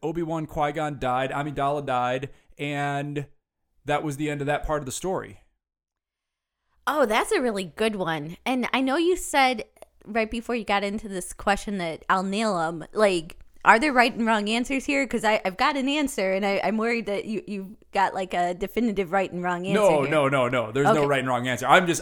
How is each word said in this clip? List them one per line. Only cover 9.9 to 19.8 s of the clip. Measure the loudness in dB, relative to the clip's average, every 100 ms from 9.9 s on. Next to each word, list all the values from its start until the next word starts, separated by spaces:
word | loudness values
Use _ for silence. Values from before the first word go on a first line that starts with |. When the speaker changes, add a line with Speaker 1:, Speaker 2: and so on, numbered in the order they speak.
| _ -6
Speaker 2:
right | -4 -2
before | -4 -4 -4
you |
got | 0 0
into | 0 -4 -6
this | -8 -8
question | -4 0 0 0 -4
that | -4 -4 0
I'll | 0
nail | 0 0 0 0
'em. | -2 -4 -6
Like, | 4 4 4 -2 -12 -20 0
are | 6 6
there | 6
right | 4 4
and | 2 2
wrong | 2 0
answers | -2 -2 -4 -2
here? | -2 0
'Cause | 0
I, | 0 0 0
I've | 0
got | 0 0
an | 0
answer, | 0 -2 -2 -2
and | 0
I, | 0 0
I'm | 0 -2
worried | -2 -2 -4
that | -6 -6
you, | -8 -8
you've | -10 -12 -16 _
got, | 0 0 0
like, | -4
a | -2 -2 -2
definitive | -6 -2 0 0 0
right | 0 0
and | -4
wrong | -4 -4 0
answer |
Speaker 1:
No, | 4